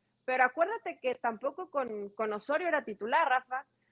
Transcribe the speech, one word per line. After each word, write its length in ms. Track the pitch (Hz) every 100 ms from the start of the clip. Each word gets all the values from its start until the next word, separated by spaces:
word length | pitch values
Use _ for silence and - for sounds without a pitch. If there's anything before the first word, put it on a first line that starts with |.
| _ _
pero 180 | - 254
acuérdate 540 | 254 320 349 453 359 -
que 140 | 254
tampoco 540 | 247 240 214 269 359 349
con, 400 | 233 240 208 202
con 240 | - 214
Osorio 340 | 208 - 302 349
era 160 | 302
titular, 460 | 226 202 214 294 285
Rafa, 360 | 254 - 254 - _ _